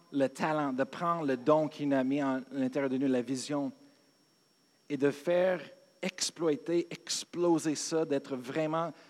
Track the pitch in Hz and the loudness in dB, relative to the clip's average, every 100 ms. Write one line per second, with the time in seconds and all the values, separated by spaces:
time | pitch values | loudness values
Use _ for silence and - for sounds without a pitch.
0 | _ 143 131 - 160 151 143 127 135 - | _ 0 0 2 0 0 0 0 -2 0
1 | 175 170 143 127 123 156 147 - 147 135 | 0 0 0 0 4 4 4 -2 0 2
2 | 131 143 139 131 127 139 131 143 139 131 | 2 0 0 -2 -4 -2 -2 0 0 0
3 | 139 127 117 131 135 147 135 - - _ | 2 2 0 -4 -4 -4 -4 -8 -20 _
4 | _ _ _ _ _ _ _ _ - 143 | _ _ _ _ _ _ _ _ -8 0
5 | 143 - - 175 185 175 139 - _ - | 0 0 0 2 2 0 -6 -20 _ -8
6 | 185 - - - 160 139 - 170 165 - | -8 -4 -6 -2 0 0 0 -2 -2 -8
7 | - - - 165 175 160 156 139 - 160 | -8 -8 -6 0 2 4 2 -2 -2 -2
8 | 160 139 139 131 123 156 156 160 165 - | 0 -2 -2 -8 -4 -2 0 0 -2 -6